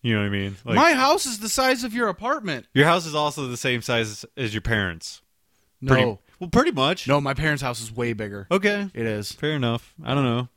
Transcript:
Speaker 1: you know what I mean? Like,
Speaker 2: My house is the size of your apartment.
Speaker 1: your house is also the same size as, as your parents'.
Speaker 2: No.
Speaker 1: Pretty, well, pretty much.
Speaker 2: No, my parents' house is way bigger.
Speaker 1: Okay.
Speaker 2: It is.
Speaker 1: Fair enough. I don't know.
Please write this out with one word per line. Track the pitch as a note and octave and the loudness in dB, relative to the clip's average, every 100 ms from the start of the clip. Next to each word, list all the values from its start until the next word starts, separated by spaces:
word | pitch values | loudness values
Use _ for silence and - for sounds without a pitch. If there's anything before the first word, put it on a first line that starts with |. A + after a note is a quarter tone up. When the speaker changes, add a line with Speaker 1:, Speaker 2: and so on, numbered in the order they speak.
Speaker 1:
you | A#2+ | 0
know | A2 | 0
what | G2+ | 0
I | |
mean? | G2+ G2 G2 | -2 -4 -8
Like, | - | -2
Speaker 2:
My | G3 D#4+ | 4 4
house | C#4 C4 F4 C#4+ | 4 2 2 0
is | G#3+ | -6
the | G#3+ | -4
size | - C4 C4 | 0 2 2
of | B3 | -2
your | A3 A3+ | -2 -2
apartment. | F3 A3+ D4 G#3 C3+ - | -2 -4 -4 -4 -8 -2
Speaker 1:
your | C3 D3 | 4 6
house | F3 E3 | 4 0
is | |
also | D3+ D3+ C#3+ C3 | -2 -2 -2 -8
the | A#2+ | -4
same | C3+ B2 | -2 -2
size | A2 A#2 A2 | 0 -2 -2
as, | G#2 - - | -8 -16 -8
as | A#2+ | -6
your | G#2+ | -4
parents'. | - A2 F#2+ E2 - - _ _ _ _ _ _ | -2 0 0 -4 -12 -16 _ _ _ _ _ _
Speaker 2:
No. | C3+ | 4
Speaker 1:
Pretty, | C3 B2+ G#2 _ _ | 4 4 -2 _ _
well, | F3+ | 0
pretty | G#3 E4 | 2 4
much. | F#3 C3+ F#3 - | 2 2 0 2
Speaker 2:
No, | C#3+ | 2
my | C#3 | 2
parents' | C3+ D#3 D3 | -2 0 0
house | C3 A#2 | -4 -6
is | A2+ | -8
way | A2 A#2+ | -4 -4
bigger. | A2 G#2+ G2+ G2 | -2 -6 -8 -2
Speaker 1:
Okay. | F#3+ G3+ G3+ G3 | 2 2 0 -4
Speaker 2:
It | A#2 A2+ | -4 -4
is. | G#2+ G#2 | -4 -6
Speaker 1:
Fair | - D3+ | -6 -4
enough. | D3+ A#2+ A#2 - - | -2 0 -2 -6 -14
I | D3+ | -4
don't | C3+ | 0
know. | C3 A#2 B2 | 0 0 -4